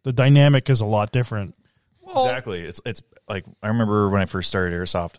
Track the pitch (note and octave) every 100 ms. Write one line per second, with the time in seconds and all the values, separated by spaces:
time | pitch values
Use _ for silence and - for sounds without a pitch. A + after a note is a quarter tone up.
0 | C3+ B2 C3 C#3+ C#3+ C3+ - B2+ G#2+ G#2+
1 | G#2+ B2 A#2+ A2 F#2 - _ _ _ _
2 | F4+ E4+ B3+ B3 A#2 F2+ E2 - A#2+ G#2+
3 | - _ - G2+ - - G#2+ A2+ A2 G#2
4 | G2+ G2 F#2 F#2+ F2+ G2 F2+ F2 F2+ F2+
5 | E2+